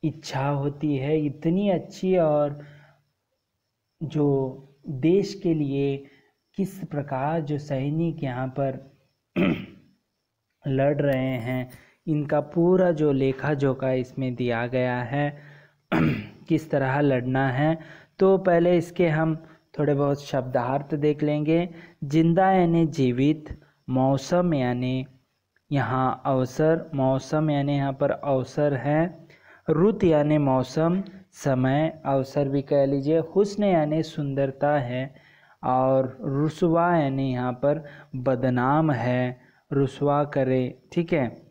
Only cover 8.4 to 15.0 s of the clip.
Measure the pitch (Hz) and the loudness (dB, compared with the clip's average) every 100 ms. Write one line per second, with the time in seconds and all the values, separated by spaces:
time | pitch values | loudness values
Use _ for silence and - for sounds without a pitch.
8.4 | 131 127 139 135 - _ _ _ _ - | -6 -4 -4 -4 -14 _ _ _ _ -2
9.4 | 170 - - - _ _ _ _ _ _ | 0 0 -6 -18 _ _ _ _ _ _
10.4 | _ _ - 131 139 147 143 135 131 127 | _ _ -4 0 0 2 0 0 -2 -4
11.4 | 113 127 127 - - _ - 151 147 147 | -4 -6 -8 -14 -20 _ -4 -4 -2 -2
12.4 | 147 175 170 185 180 160 151 135 135 135 | -2 0 2 4 2 2 2 2 0 0
13.4 | 143 147 139 131 131 131 123 - 131 120 | -2 0 0 0 -2 -2 -4 -6 -6 -4
14.4 | 123 117 120 127 127 123 | -2 -2 -2 -2 0 -2